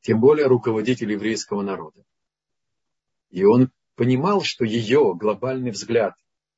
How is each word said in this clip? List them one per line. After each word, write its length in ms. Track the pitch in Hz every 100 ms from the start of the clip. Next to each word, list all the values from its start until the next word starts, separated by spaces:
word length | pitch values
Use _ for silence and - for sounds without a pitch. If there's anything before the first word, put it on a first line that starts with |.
Тем 200 | - 110
более 260 | 123 151 143
руководитель 640 | 123 120 110 107 127 107
еврейского 480 | 104 104 107 - 101
народа. 420 | 98 92 80 _ _ _ _ _ _ _ _ _ _ _ _ _ _
И 160 | 92
он 260 | 98 120 127 _ _
понимал, 460 | - 123 127 170 208
что 240 | - -
её 480 | 117 113 107 131 123
глобальный 580 | 87 107 101 127 131 123
взгляд, 440 | 98 101 117 101 - _ _ _